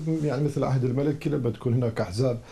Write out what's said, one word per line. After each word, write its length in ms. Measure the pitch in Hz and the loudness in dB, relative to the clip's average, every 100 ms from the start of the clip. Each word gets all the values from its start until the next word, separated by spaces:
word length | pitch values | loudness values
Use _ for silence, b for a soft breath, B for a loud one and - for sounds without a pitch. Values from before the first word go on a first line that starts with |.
| 156 160 | 0 0
يعني 200 | 151 131 | 0 0
مثل 200 | 147 147 | 0 0
عهد 200 | 135 135 | 0 2
الملك 440 | 127 123 147 151 156 | 2 2 0 0 0
لما 220 | 143 123 | 0 0
تكون 240 | 110 127 | -2 0
هناك 280 | 120 120 113 | 2 2 0
أحزاب 380 | 101 95 131 113 - | -2 0 0 0 -6